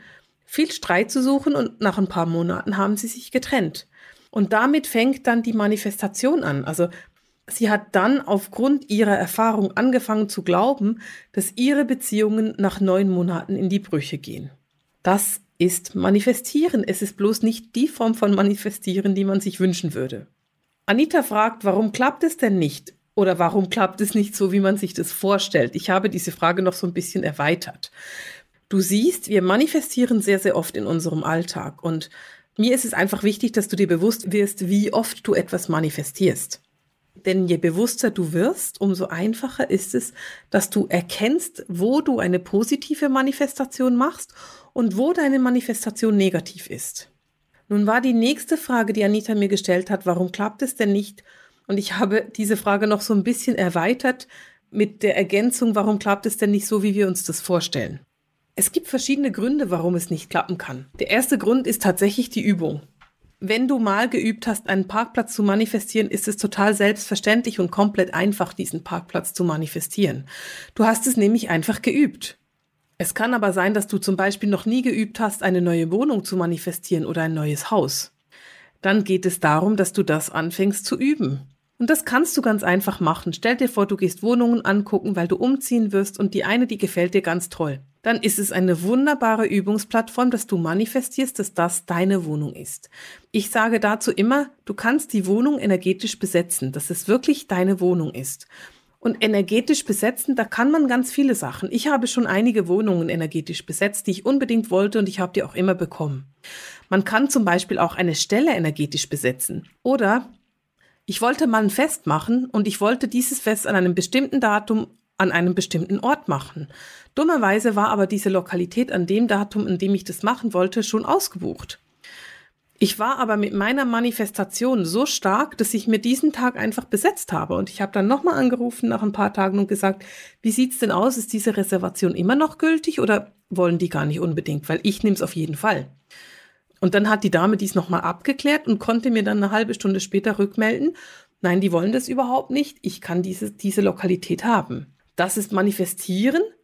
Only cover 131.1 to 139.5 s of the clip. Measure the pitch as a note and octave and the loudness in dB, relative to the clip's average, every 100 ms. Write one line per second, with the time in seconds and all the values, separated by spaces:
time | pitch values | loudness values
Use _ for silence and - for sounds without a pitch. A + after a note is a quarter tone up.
131.1 | B3+ A3 G#3+ A3+ G#3 G3 F#3+ F3+ - F3+ | 0 -4 -2 0 0 0 0 -2 -2 -2
132.1 | - F3+ C4+ D#4 - D#4+ D#4+ D#4+ - A#3 | 0 2 2 2 0 0 2 0 0 2
133.1 | G#3 - _ - F3+ F3 E3+ F3 D#3 D3 | 2 -2 _ -6 0 2 2 0 -2 -2
134.1 | D3 E3+ D3+ - D3 - D#3+ G#3 - A3 | -2 -2 -4 -4 -6 -4 -2 -2 0 0
135.1 | F#3+ F#3 E3+ D#3 D3 G#3+ E3 C3+ - _ | 0 -2 -4 -6 -2 -2 -2 -4 -16 _
136.1 | - - - - _ _ - F#3 G3+ G#3 | -20 -20 -20 -20 _ _ -2 2 2 2
137.1 | G#3+ G#3 E3 F#3 G3+ F#3+ F#3+ E3+ F#3 E3 | 2 2 4 4 2 0 -2 0 -2 -2
138.1 | F3 - C#4 C#4+ D4+ D4+ G#3 - A#3 A#3+ | -4 -4 0 2 0 0 -2 0 0 2
139.1 | A3+ G#3 G#3 G3 | 0 2 0 2